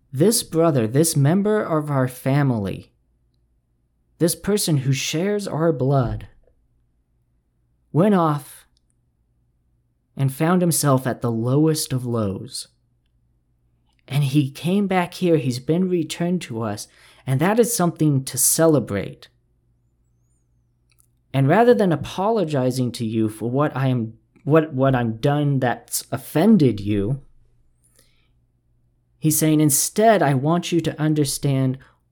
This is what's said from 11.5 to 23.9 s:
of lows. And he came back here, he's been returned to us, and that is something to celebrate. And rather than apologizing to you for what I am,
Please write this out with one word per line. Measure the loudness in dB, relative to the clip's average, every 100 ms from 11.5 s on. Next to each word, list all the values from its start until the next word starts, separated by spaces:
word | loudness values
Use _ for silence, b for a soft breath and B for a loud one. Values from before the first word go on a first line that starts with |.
| 2 2 0 -4
of | -6
lows. | -4 -2 -2 -4 -10 -14 -16 _ _ _ _ _ _ _ _ _ _ _ _ _ -6
And | -2
he | 0 0 -2
came | -4 -4 -2 0
back | -2 -4
here, | -4 0 2
he's | 0 -6
been | -2 -2 0
returned | -2 -4 -4 -2 -4
to | -4 -6
us, | -6 -6 -12 b b b -4
and | 0
that | 0 2
is | 2
something | 2 -2 2 2 2
to | -2 -2
celebrate. | 0 2 4 2 0 -6 -6 -12 -20 _ _ _ _ _ _ _ _ _ _ _ _ _ _ _ _ _ _ _ _
And | 0 2
rather | 4 4
than | 4 2
apologizing | 0 -4 -4 -2 0 -2 0 0 0 -4
to | -4 -4
you | -2 -2
for | -2 -4
what | -2 -2
I | -2
am, | -2